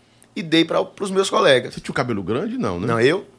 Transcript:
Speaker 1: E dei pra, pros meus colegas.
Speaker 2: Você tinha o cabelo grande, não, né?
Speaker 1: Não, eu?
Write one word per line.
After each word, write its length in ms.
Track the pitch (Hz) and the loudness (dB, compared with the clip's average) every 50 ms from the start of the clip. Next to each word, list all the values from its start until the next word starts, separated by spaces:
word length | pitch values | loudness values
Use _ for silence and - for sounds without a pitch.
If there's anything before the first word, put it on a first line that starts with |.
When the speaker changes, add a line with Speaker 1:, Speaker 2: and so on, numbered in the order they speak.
| _ _ _ _ _ _ _ | _ _ _ _ _ _ _
Speaker 1:
E 80 | - 196 | -10 -4
dei 220 | 160 156 160 165 | 0 2 2 2
pra, 180 | 165 170 170 - | 2 0 -2 -2
pros 260 | - - - 196 196 | -2 -6 -8 -6 -2
meus 200 | 190 190 190 190 | 0 0 0 0
colegas. 440 | - 220 202 170 135 123 117 123 - | 0 2 4 4 4 4 2 -2 -10
Speaker 2:
Você 60 | - | -12
tinha 120 | - - | -10 -6
o 40 | 165 | -4
cabelo 260 | - 139 123 117 101 | -4 -2 -2 -2 -4
grande, 360 | 95 82 110 131 190 240 220 269 | -4 -4 -4 -4 -4 -6 -6 -4
não, 200 | 196 110 90 87 | -4 -4 -2 -2
né? 60 | 95 113 | -2 -2
Speaker 1:
Não, 120 | 117 113 | 0 4
eu? 260 | 117 135 165 202 - - - | 4 4 2 2 -4 -10 -20